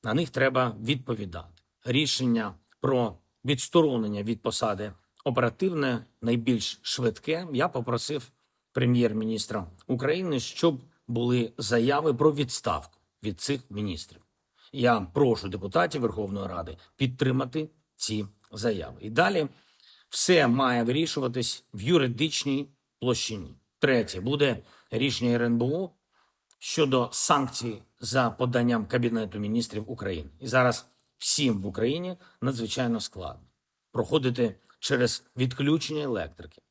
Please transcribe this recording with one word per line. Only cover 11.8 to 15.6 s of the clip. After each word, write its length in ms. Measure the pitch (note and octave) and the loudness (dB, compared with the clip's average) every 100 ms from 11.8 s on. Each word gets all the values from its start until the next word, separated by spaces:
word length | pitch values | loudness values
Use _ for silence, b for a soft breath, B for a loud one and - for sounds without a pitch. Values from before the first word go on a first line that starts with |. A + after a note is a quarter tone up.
| A#2 C#3+ D#3+ | 4 2 2
про 180 | B2 D3+ | 4 4
відставку 680 | D3 C3+ - - D#2 - _ _ _ | 4 -2 -2 -4 -4 -6 _ _ _
від 180 | A2 F#2 | -8 -6
цих 200 | - C#3 - | -4 -4 -6
міністрів. 500 | G2+ G#2 D#2+ - - _ _ _ b b | -8 -6 -6 -12 -18 _ _ _ b b
Я 280 | C3+ A#2+ A2+ | 0 2 2
прошу 480 | F2+ C#3+ C3+ A2 G2+ | 0 2 4 2 -2
депутатів 520 | F#2+ | -8